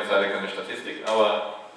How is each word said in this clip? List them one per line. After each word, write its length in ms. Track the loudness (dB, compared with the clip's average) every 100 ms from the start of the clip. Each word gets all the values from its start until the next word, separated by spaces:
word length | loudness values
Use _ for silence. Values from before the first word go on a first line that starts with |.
jetzt 80 | 4
leider 180 | 2 4 0
keine 140 | -4
Statistik, 560 | -6 -8 -8 -8 -6 0
aber 480 | 4 4 4 -2 -8 -12